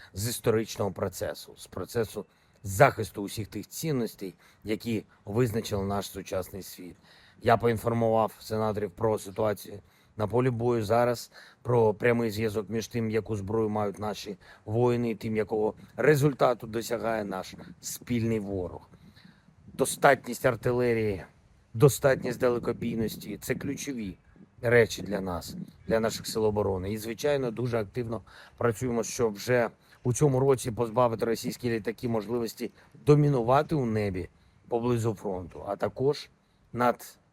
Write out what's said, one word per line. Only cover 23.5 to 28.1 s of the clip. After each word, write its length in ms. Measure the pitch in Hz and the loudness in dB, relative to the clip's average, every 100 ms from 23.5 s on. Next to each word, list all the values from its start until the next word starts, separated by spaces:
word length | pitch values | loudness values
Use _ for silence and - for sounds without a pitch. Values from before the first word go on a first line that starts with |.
| 123 | -6
ключові 640 | 139 135 - 127 101 87 _ - - - | -4 -8 -8 -8 -8 -10 _ -20 -20 -6
речі 400 | 120 120 110 - | 4 6 6 2
для 200 | 95 98 | -4 -4
нас, 340 | 95 85 - - - - - | -2 -6 -8 -12 -14 -14 0
для 120 | 113 | 2
наших 280 | 110 - - | 2 -2 -6
сил 180 | 113 107 | 0 0
оборони. 480 | 104 98 95 92 | 2 0 -2 -4
І, 40 | 110 | -6
звичайно, 540 | 107 113 147 143 127 | -8 -4 0 0 -2
дуже 280 | 107 123 113 | -2 -2 -2
активно 420 | 104 - 113 | -2 -4 -6